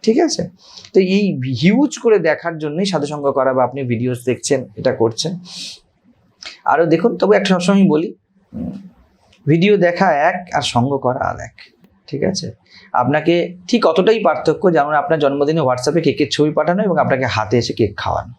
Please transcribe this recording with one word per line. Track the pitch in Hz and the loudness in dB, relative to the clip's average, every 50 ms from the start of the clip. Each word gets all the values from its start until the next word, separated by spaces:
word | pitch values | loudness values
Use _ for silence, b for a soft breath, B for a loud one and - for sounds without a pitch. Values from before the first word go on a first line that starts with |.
| - | 0
ঠিক | - 226 262 | 2 2 2
আছে? | 359 302 - - 180 - - B B B B B B B B | 2 0 0 -4 -8 -8 -8 B B B B B B B B
তো | - | 2
এই | 190 180 190 202 208 196 160 139 127 131 135 110 127 | 2 4 2 2 2 0 -2 -2 -4 -6 -4 0 2
হিউজ | 180 214 247 294 285 - - | 2 4 4 2 0 -2 -2
করে | - 233 220 196 | 0 2 2 4
দেখার | 165 160 151 - - 170 170 156 | 2 0 -2 -2 -4 -8 -6 -6
জন্যই | 151 151 147 160 196 | -6 -6 -4 -4 -4
সাধুসঙ্গ | 196 185 156 143 143 151 147 143 139 131 | -2 -2 -2 -4 -4 -6 -4 -2 -2 0
করা | 135 131 131 131 | 2 0 0 2
বা | 131 127 | 0 0
আপনি | 120 131 139 135 | 0 -2 -6 -4
ভিডিওস | 123 120 110 120 123 123 120 - | -4 -4 -2 -2 -4 -4 -4 -2
দেখছেন, | - 123 113 - - 147 127 123 - - | -4 -4 -4 0 -2 -2 -2 -2 -8 -14
এটা | - - 131 120 | -4 -2 -2 0
করছেন, | - 113 117 117 - - 156 190 175 B B B B B B B B B _ _ _ _ _ _ _ _ _ _ _ B B B B B | 0 0 -2 -2 -2 -6 -6 -6 -8 B B B B B B B B B _ _ _ _ _ _ _ _ _ _ _ B B B B B
আরও | - - 147 170 | 0 2 2 2
দেখুন। | 165 151 165 175 - - | 2 2 2 2 0 0
তবু | - - 196 208 | 0 2 2 2
একটা | 202 196 | 2 4
সবসময় | 196 190 180 180 180 202 196 196 170 | 2 0 0 2 2 4 4 4 4
বলি, | 147 151 170 220 - _ _ _ _ _ _ _ - | 4 2 0 -2 -8 _ _ _ _ _ _ _ -12
উম, | - - - - - - - _ _ _ _ _ _ _ _ _ _ _ 147 | -10 -10 -10 -10 -12 -16 -20 _ _ _ _ _ _ _ _ _ _ _ 0
ভিডিও | 151 170 165 208 208 | 2 4 4 4 4
দেখা | 196 170 170 175 175 185 190 160 | 4 4 2 2 2 2 2 2
এক | 143 147 170 190 185 196 175 - | 2 2 0 0 -2 -8 -4 -4
আর | 151 127 | -4 -4
সঙ্গ | - - 127 117 135 143 135 | -2 0 0 0 0 -2 0
করা | - 123 127 131 | 0 -2 -2 0
আর | 95 92 87 - | -4 -4 -6 -6
এক, | - - _ _ - - _ _ _ - _ _ _ | -10 -16 _ _ -20 -20 _ _ _ -20 _ _ _
ঠিক | - - - - | -12 -8 -4 -4
আছে? | - 202 - - - - _ _ b b b b b b | -2 -4 -4 -8 -10 -14 _ _ b b b b b b
আপনাকে | - 123 123 143 151 151 160 170 175 170 - - - - - | -2 0 0 0 0 2 2 2 2 0 -2 -6 -14 -8 -2
ঠিক | - 233 - | -2 2 2
অতটাই | - 185 - 185 190 220 226 | 2 2 4 2 2 2 2
পার্থক্য | 214 175 156 151 - 165 151 151 - 190 175 | 2 0 0 0 0 -2 -2 0 0 0 2
যেমন | 156 143 147 151 | 2 0 0 0
আপনার | 147 139 - 160 156 | -2 0 0 0 0
জন্মদিনে | 147 139 139 143 147 139 160 165 | 2 0 2 0 0 0 0 0
WhatsApp-এ | 156 127 127 123 123 147 147 170 | 2 0 0 0 -2 -2 -2 0
কেকের | 160 143 131 - 151 139 | 0 0 0 0 -2 -2
ছবি | - - 147 151 147 | 0 0 0 0 2
পাঠানো | 151 151 156 175 190 214 | 0 0 0 0 0 0
এবং | 208 170 151 | 0 0 0
আপনাকে | 131 117 139 127 131 | 0 0 0 -2 -2
হাতে | 123 95 - 110 98 117 123 | -2 -2 -2 -2 0 0 0
এসে | 113 - 120 | 0 -2 -2
কেক | - 117 98 - | -2 -2 -2 -2
খাওয়ানো | - - 95 87 73 - - 123 | -6 -8 -6 -6 -6 -6 -8 -16